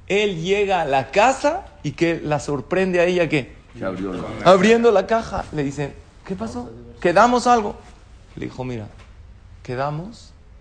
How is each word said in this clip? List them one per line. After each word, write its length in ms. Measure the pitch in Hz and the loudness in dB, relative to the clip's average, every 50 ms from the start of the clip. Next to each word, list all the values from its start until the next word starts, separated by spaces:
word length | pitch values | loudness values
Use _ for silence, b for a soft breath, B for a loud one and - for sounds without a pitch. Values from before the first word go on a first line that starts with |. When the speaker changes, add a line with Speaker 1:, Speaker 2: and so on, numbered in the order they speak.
| - | -6
Speaker 1:
Él 340 | - 185 208 214 208 185 160 | -2 -2 0 0 0 -2 -4
llega 400 | 165 190 196 208 202 190 185 175 | -2 -2 0 0 0 0 0 -2
a 40 | 160 | 0
la 260 | 135 135 135 131 - | 0 0 0 -2 0
casa 540 | - 196 220 262 262 - - 285 330 392 - - - - - | 2 4 4 4 2 2 0 -2 -2 -2 -8 -14 -18 -10 -10
y 80 | 147 | -10
que 300 | - - 170 170 165 - | -4 0 0 0 0 -2
la 180 | - 151 147 143 | -2 -4 -4 -4
sorprende 600 | - 151 147 131 127 - 180 185 190 190 180 175 | -2 -4 -6 -6 -4 -2 -2 0 0 2 2 2
a 40 | 170 | 2
ella, 220 | 180 180 175 165 | 2 2 0 0
¿qué? 280 | 139 156 139 117 - - - - - - | 0 0 -2 -4 -6 -12 -20 -20 -20 -14
Speaker 2:
Que 60 | 117 110 | -10 -8
abrió 300 | 95 92 92 98 95 90 | -8 -6 -6 -6 -6 -6
la 100 | 87 - - - - - | -8 -8 -10 -10 2 6
Speaker 1:
Abriendo 460 | 170 190 185 185 220 233 233 233 233 | 6 6 6 6 4 4 6 4 4
la 140 | 208 190 190 | 4 4 2
caja. 360 | - 226 226 226 - 202 - - - | 2 -2 -2 -2 -4 -8 -10 -10 -6
Le 120 | 160 151 139 | -6 -6 -4
dice, 300 | 139 139 147 143 139 - - - - _ - - | -4 -4 -6 -8 -8 -10 -14 -20 -20 _ -20 -12
"¿Qué 100 | - 190 | -12 -10
pasó? 360 | 190 226 220 247 240 208 - - - - - - - | -10 -10 -10 -10 -12 -12 -12 -16 -18 -20 -20 -10 -2
¿Quedamos 440 | - 175 165 196 226 247 247 240 240 | 0 4 6 6 6 6 4 2 4
algo?" 280 | 247 240 226 208 202 - - - - - - - - - - - - - | 4 4 4 2 -2 -8 -12 -18 -20 -20 -20 -20 -20 -20 -20 -20 -20 -12
Le 100 | - - | -12 -12
dijo, 180 | 123 - - 127 | -10 -10 -10 -10
"Mira, 240 | 127 123 110 104 - - - - - - - - - - - - - - - - | -8 -10 -10 -12 -14 -18 -20 -20 -20 -20 -20 -20 -20 -20 -20 -20 -20 -20 -18 -12
quedamos. 680 | - 123 127 139 147 151 156 180 226 233 - - - - - - - - - | -10 -6 -6 -6 -6 -6 -8 -10 -12 -16 -20 -20 -20 -20 -20 -20 -20 -20 -20